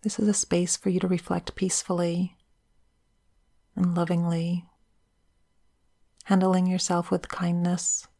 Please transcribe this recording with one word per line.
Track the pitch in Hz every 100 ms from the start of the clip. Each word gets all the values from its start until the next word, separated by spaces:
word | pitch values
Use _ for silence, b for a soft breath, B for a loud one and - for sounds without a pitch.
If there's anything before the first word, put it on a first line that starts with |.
This | 214 -
is | 214
a |
space | 202 - 175 175 -
for | 196
you | 180
to | 185
reflect | 180 - 175 -
peacefully | - 190 - - 175 170 170 180 _ _ _ _ _ _ _ _ _ _ _ _ _ _ -
and | 180
lovingly, | 175 170 170 170 170 170 175 175 _ _ _ _ _ _ _ _ _ _ _ _ _ _ _
handling | - 196 185 185 185
yourself | 185 - 175 175
with | 180 -
kindness | - 175 175 175 180 - - -